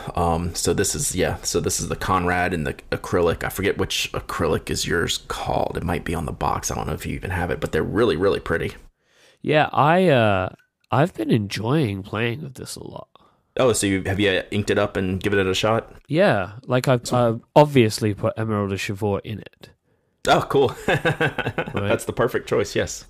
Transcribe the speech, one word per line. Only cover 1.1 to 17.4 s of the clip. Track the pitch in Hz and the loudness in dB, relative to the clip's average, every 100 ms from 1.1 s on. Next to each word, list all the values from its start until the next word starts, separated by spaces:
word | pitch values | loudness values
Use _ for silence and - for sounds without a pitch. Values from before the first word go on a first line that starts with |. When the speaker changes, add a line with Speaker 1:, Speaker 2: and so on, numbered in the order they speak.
| 90 | -2
Speaker 1:
yeah, | 76 90 | -2 -2
so | - 87 | -4 -2
this | 80 - | -2 -2
is | - | -4
the | - | -4
Conrad | - 92 90 90 90 | 0 0 2 0 0
and | 87 69 | -2 -4
the | - - | -6 -6
acrylic. | - - 92 85 80 | -8 -2 2 2 0
I | - | -4
forget | - 95 - | -2 -2 0
which | 95 - - | -2 -4 -4
acrylic | - - - 80 - - | -6 -6 -2 0 0 -2
is | - - | -4 -2
yours | 85 85 - - | 0 0 -4 -6
called. | - - - - - | -6 -2 -2 -2 -4
It | |
might | 85 82 - | -4 -4 -4
be | 82 | -4
on | 69 | -4
the | |
box. | - 73 - - | -4 -2 -2 -2
I | - | -4
don't | 55 | -4
know | |
if | - - | -6 -6
you | 71 | -6
even | 92 | -4
have | 92 87 | -4 -4
it, | 64 | -4
but | 80 | -2
they're | - | -2
really, | 82 95 117 78 | 0 2 2 2
really | 98 - | 2 0
pretty. | - 82 - - - _ _ _ _ _ | -2 -2 -4 -10 -20 _ _ _ _ _
Speaker 2:
Yeah, | - 151 - | 0 2 2
I, | - 147 175 185 | 2 4 4 6
uh, | 127 107 95 92 - _ _ - | 6 6 2 -2 -8 _ _ -2
I've | 120 175 - | 2 2 0
been | 311 | 0
enjoying | 131 98 - 110 160 117 98 | 0 0 -4 0 0 0 -2
playing | 98 104 117 117 | -6 -4 -2 -4
with | 135 127 | -10 -14
this | - - | -14 -14
a | |
lot. | - - - _ _ _ _ - | -14 -14 -18 _ _ _ _ 2
Speaker 1:
Oh, | 127 | 4
so | 104 101 | 4 2
you, | 95 | 2
have | 90 98 | 0 2
you | 101 92 - | 4 2 0
inked | 104 104 | -2 0
it | 101 | 2
up | 101 98 | 2 0
and | 92 95 | -2 -2
given | 104 101 | 0 2
it | 92 | 2
a | 92 | 2
shot? | 107 113 - - - | 2 0 -2 -12 -4
Speaker 2:
Yeah, | 151 196 107 92 107 - | 2 2 2 -2 -8 -2
like, | 127 139 | 0 2
I've, | 123 - | 0 2
Speaker 1:
So | 123 | 2
Speaker 2:
I've | 117 113 | 2 0